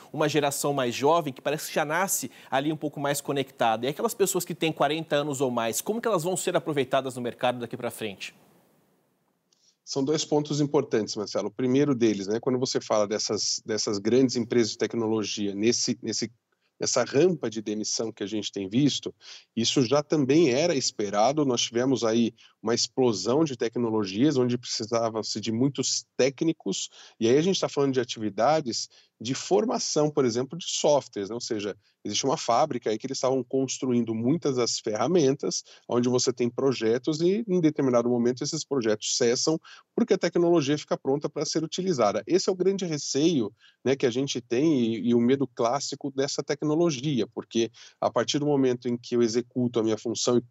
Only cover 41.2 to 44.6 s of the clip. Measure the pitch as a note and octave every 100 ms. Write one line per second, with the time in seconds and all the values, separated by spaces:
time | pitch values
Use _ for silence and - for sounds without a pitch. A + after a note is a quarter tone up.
41.2 | D#3 D3 D3+ E3 D#3+ - F#3 C3 G#2 G2+
42.2 | - F3+ - F#3 F3+ G3 F3+ D3 - C3+
43.2 | E3 D3+ G#2 - _ _ B2 C#3 C3 A#2+
44.2 | C#3 B2 - A#2